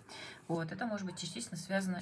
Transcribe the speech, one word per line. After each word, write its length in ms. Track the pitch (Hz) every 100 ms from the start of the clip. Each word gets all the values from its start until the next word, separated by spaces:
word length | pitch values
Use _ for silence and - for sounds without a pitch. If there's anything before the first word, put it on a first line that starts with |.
| - - - - -
Вот. 240 | 165 160
Это 140 | 190 240
может 200 | 208 185
быть 120 | 165
частично 400 | 165 233 - 160
связано 420 | - 196 190 180